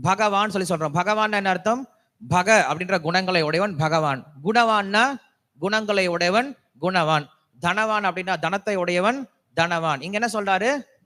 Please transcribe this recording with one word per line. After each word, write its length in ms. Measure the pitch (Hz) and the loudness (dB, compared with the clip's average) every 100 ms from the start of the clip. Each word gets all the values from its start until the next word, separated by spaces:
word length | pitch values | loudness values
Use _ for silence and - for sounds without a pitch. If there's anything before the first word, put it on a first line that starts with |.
பகவான் 480 | 147 196 214 196 208 | -2 2 2 2 0
சொல்லி 180 | 190 180 | -2 -2
சொல்றோம். 280 | 165 156 165 | -2 0 0
பகவான்னா 380 | 185 214 214 | 0 0 0
என்ன 160 | 208 196 | 0 0
அர்த்தம்? 380 | 180 214 247 269 _ _ _ 127 | 0 0 -2 -6 _ _ _ -2
பக 360 | 175 190 214 131 | 0 4 4 4
அப்படின்ற 320 | 156 180 185 | -2 -2 -2
குணங்களை 400 | 156 185 185 180 | 0 -2 0 0
உடையவன் 340 | 151 160 208 151 | 0 0 -2 -2
பகவான். 500 | 156 160 156 135 - 135 | 0 0 0 -4 -8 -8
குணவான்னா 600 | 156 226 226 214 196 208 262 269 - _ _ _ | 0 2 4 2 0 0 0 -2 -14 _ _ _
குணங்களை 480 | 180 214 208 202 180 | -2 -2 0 0 0
உடையவன் 500 | 170 175 208 277 - _ 127 | 0 2 2 0 -8 _ _
குணவான். 440 | 170 185 156 156 143 _ _ _ | -2 2 2 0 -2 _ _ _
தனவான் 440 | 170 196 220 214 196 | -2 0 0 0 0
அப்படின்னா 340 | 175 180 175 | -4 -4 -2
தனத்தை 360 | 165 196 214 196 | -2 -2 -2 -2
உடையவன் 540 | 175 175 202 269 254 _ _ - | 0 0 0 -2 -8 _ _ -2
தனவான். 460 | 170 170 160 139 | 0 0 -2 -2
இங்க 160 | 165 208 | -4 -4
என்ன 100 | 233 | -4
சொல்றாரு? 360 | 220 202 185 233 285 - _ | -2 0 0 0 -2 -6 _